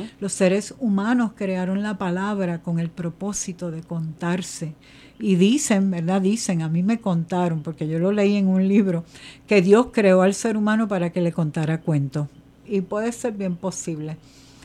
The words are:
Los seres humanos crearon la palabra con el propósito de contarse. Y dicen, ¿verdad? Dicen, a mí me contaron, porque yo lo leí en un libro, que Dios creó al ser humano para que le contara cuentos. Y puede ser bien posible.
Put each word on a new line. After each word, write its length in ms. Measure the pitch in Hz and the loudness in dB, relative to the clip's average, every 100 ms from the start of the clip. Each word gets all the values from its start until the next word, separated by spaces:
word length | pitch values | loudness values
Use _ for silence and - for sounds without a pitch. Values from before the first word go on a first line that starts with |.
| 220 - | -10 -8
Los 140 | 196 | -8
seres 420 | - 185 196 202 - | 2 2 2 -2 -4
humanos 520 | 233 196 208 247 220 - | 0 0 2 0 0 -2
crearon 460 | 196 185 185 196 | -4 -2 -2 -2
la 120 | 214 196 | -4 -4
palabra 640 | 185 180 202 202 175 170 | -4 -2 -2 -2 -2 -4
con 200 | 180 165 | -4 -4
el 80 | 165 | -4
propósito 800 | 170 170 165 196 190 - 175 175 | -6 -8 -6 -8 -6 -8 -8 -8
de 120 | 160 | -10
contarse. 920 | - 170 160 151 170 185 180 - 160 - - - - - | -8 -8 -6 -6 -4 -2 -4 -10 -10 -12 -20 -20 -20 -6
Y 160 | 214 180 | 0 4
dicen, 560 | 196 285 - 202 196 | 4 4 2 2 2
¿verdad? 300 | 180 165 190 | 0 0 0
Dicen, 400 | 190 226 - 170 | 2 0 -2 -2
a 60 | 160 | 0
mí 140 | 165 | 0
me 160 | 190 233 | 0 0
contaron, 640 | 202 170 165 180 175 160 | 0 -2 0 0 0 -2
porque 240 | 165 156 156 | -6 -6 -4
yo 140 | 165 | 0
lo 100 | 185 | 0
leí 240 | 208 202 202 | 2 2 4
en 120 | 190 | 2
un 180 | 185 190 | 4 4
libro, 380 | 202 190 170 - - - - - | 4 4 0 -4 -18 -20 -20 2
que 160 | 208 | 4
Dios 260 | 180 208 254 | 6 6 4
creó 300 | - 196 185 | 2 4 6
al 120 | 190 | 4
ser 220 | 196 233 214 | 2 -2 0
humano 320 | 208 220 214 | 0 0 0
para 220 | 190 175 | 0 -2
que 100 | 180 | 0
le 100 | 170 | -2
contara 500 | 170 156 165 156 160 | 0 -2 -2 -2 -2
cuentos. 460 | 175 151 139 151 143 - - - - | 0 0 0 -4 -6 -10 -20 -20 -4
Y 140 | 196 | -4
puede 320 | 180 208 233 | -2 -4 -4
ser 220 | 240 247 | -4 -6
bien 200 | 208 190 | -4 -4
posible. 600 | 175 190 - - 156 156 160 - - - - | -4 -6 -6 -8 -8 -8 -10 -16 -20 -20 -20